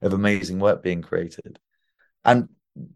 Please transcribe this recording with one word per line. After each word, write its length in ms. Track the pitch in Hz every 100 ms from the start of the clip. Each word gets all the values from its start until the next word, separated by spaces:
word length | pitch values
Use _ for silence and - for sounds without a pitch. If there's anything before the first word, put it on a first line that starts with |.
of 120 | 98
amazing 460 | 98 101 98 92 92
work 220 | 101 87
being 200 | 90 87
created?" 580 | 82 87 85 - - - _ _ _ _ _ _ 113
And 220 | 123 - _ _ - -